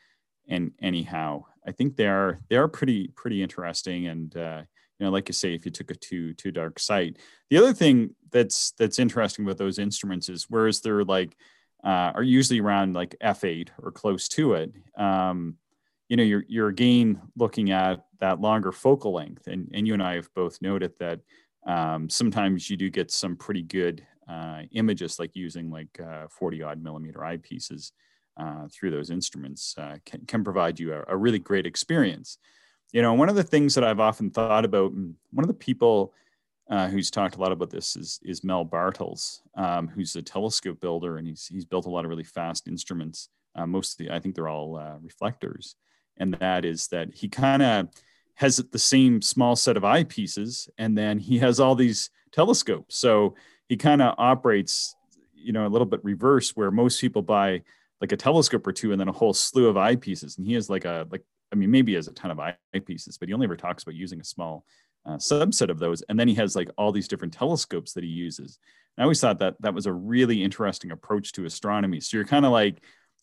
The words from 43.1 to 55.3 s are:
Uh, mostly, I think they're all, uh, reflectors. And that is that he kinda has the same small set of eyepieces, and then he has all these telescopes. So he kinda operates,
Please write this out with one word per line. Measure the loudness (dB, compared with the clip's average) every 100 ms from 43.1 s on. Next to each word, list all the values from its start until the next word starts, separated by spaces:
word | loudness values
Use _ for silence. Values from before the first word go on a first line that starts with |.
| -12 -18 _ _ -8
Uh, | -4
mostly, | -4 -4 -8 -8
I | -6
think | -6 -6
they're | -6
all, | -6 -8 -10
uh, | -12 -16
reflectors. | -18 -6 -6 -6 -10 -12 -16 -20 _ _ _ -6
And | -4 -2
that | 0 0 -2
is | -4 -6
that | -6 -8
he | -10 -8
kinda | 0 2 6 4 4 0 -10 _ _ _ 0
has | 2 2
the | -2 0
same | 4 8 8 6
small | 2 2 4 4
set | 2 2
of |
eyepieces, | 4 4 2 -4 -6 -6 -6 -8 -12 -4
and | 0 2
then | 2 0
he | 2 4
has | 4 6
all | 6 6
these | 4 2 -6 _ _
telescopes. | 2 4 4 2 -4 -4 0
So | 4 6 4 0 _ _ -4
he | 2
kinda | 4 6 6 4
operates, | 4 4 4 2 2 -4 -4 -10 _ _ _